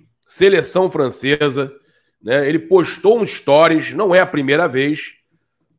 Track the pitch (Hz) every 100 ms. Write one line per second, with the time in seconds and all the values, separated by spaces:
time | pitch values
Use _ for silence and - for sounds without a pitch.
0 | _ _ _ - 190 190 - 185 185 160
1 | 131 - 131 147 147 131 139 - _ _
2 | _ _ 104 139 143 160 160 185 151 -
3 | 196 233 185 - - 147 165 160 - 139
4 | 208 180 180 147 135 147 175 127 139 151
5 | - - _ _ _ _ _